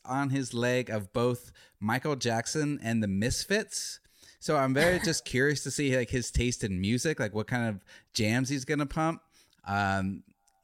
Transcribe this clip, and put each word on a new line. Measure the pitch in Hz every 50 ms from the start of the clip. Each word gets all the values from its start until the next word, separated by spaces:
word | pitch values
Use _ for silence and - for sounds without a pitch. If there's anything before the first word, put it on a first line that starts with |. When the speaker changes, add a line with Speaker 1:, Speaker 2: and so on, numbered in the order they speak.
| -
Speaker 1:
on | - 127 135 143 139
his | 131 139 131 120 -
leg | 117 120 123 123 127 123 -
of | 110 107 101 95 -
both | 123 120 123 123 120 - - - - - - _ _
Michael | 98 104 113 131 - 156 147
Jackson | 127 113 120 113 117 - - - 156 151 147 147 -
and | - 113 117 113 107
the | 101
Misfits. | 95 95 107 123 117 - - - 196 214 214 - - - - - - - _ _ _ _ - - - _
So | - - 156
I'm | 147 135 131 131
very | 135 156 175 180 175
Speaker 2:
<laughs> | -
Speaker 1:
just | 170 156 - -
curious | - - 123 135 147 147 135 -
to | 143 -
see, | - 147 139 127
like, | 131 120 -
his | - 127 117 -
taste | - - 120 123 120 - -
in | 107 95 90
music, | 95 98 117 127 - 165 151 -
like, | 127 107 95
what | 107 107 -
kind | 127 123 117 113
of | 104 95 - - - - - _ -
jams | - 113 107 113 123 131 123
he's | 143 139 127
gonna | 135 156 143 147
pump. | 139 - 160 160 165 165 - - _ _ _ _ _ _ _ -
Um, | - 98 101 101 98 95 98 95 95 98 - - _ _ _ _ _ _ _